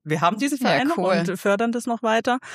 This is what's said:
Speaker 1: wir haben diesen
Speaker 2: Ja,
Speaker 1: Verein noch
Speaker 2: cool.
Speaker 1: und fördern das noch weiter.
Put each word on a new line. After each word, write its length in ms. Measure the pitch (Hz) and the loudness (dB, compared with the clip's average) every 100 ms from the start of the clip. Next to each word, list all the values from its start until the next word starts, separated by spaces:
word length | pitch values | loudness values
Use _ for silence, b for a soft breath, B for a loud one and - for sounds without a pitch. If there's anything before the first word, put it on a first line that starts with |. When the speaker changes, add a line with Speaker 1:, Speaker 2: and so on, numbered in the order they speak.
Speaker 1:
wir 160 | 151 151 | -4 0
haben 180 | - 220 | 0 2
diesen 200 | 277 285 | -2 0
Speaker 2:
Ja, 100 | 240 | 2
Speaker 1:
Verein 180 | 156 269 | 2 2
noch 120 | 330 | 0
Speaker 2:
cool. 260 | 180 - 185 | 2 2 0
Speaker 1:
und 120 | 180 | -2
fördern 320 | 202 202 233 | 0 0 0
das 140 | 240 240 | -2 -4
noch 180 | 233 | -2
weiter. 340 | 226 220 240 254 B | 0 0 0 -2 B